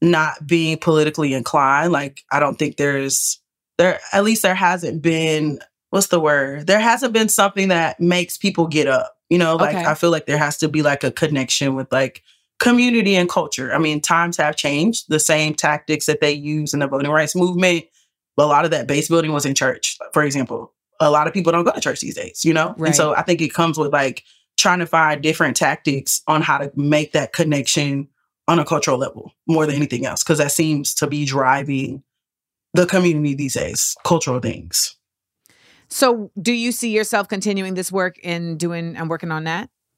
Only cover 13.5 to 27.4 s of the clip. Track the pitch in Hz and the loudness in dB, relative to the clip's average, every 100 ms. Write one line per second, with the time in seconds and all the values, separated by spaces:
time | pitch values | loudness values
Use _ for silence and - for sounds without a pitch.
13.5 | - 127 143 156 151 - 170 170 170 151 | -4 -2 0 0 0 0 2 0 0 -2
14.5 | 151 147 143 196 226 - 151 - 156 151 | 0 -2 0 0 -2 -2 0 2 2 0
15.5 | 151 151 147 - 151 - 147 147 147 147 | 0 0 0 -2 -2 -2 -2 -2 -4 -4
16.5 | 151 151 143 139 135 143 156 151 180 180 | -4 -4 -4 -2 -2 0 0 0 0 0
17.5 | 175 180 170 - _ _ _ _ - 151 | 2 2 0 -4 _ _ _ _ 0 2
18.5 | 143 165 156 123 143 151 165 156 147 139 | 4 2 -2 -2 -2 0 0 0 -2 -2
19.5 | 135 131 - - - - 156 147 139 123 | 0 -2 -2 -6 -8 -4 0 0 -2 -4
20.5 | 113 117 _ _ - 151 151 156 196 165 | -8 -12 _ _ 0 2 4 2 0 0
21.5 | 170 175 - 147 - - - 92 - 165 | 2 2 -2 -4 -6 -8 -10 -12 -4 0
22.5 | 160 156 - 156 160 156 - 165 175 151 | 2 0 -2 0 2 2 0 0 0 0
23.5 | - 165 151 147 147 135 113 - _ _ | 0 0 0 0 0 0 -4 -16 _ _
24.5 | - 196 180 170 165 156 147 156 156 156 | 0 2 2 2 2 2 2 0 0 0
25.5 | 117 147 151 156 139 - - - 156 156 | 2 0 0 -2 -2 -2 -4 0 0 2
26.5 | 139 143 135 143 151 151 156 135 - | 0 -2 -2 2 2 2 -2 0 0